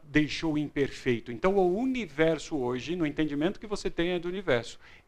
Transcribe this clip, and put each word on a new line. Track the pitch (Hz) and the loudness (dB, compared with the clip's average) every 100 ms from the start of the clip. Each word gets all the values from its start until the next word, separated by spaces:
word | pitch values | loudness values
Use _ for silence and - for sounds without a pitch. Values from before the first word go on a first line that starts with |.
deixou | 147 147 147 - 160 151 | -2 2 2 0 -2 0
imperfeito. | 147 147 131 - 131 113 - | -2 0 0 0 0 0 -2
Então, | 113 190 202 | 0 2 4
o | 180 196 | 4 2
universo | 262 254 180 139 160 156 - 147 | 0 -2 -2 2 2 2 -2 -2
hoje, | 123 123 120 180 | -2 -2 -4 -2
no | 151 | -2
entendimento | 143 156 143 175 - | 0 -2 0 0 -2
que | 220 | -6
você | 202 190 | -4 -2
tem | - 170 180 | 0 0 0
do | 175 | -4
universo, | 190 180 120 117 - - - | -4 2 0 0 -12 -20 -16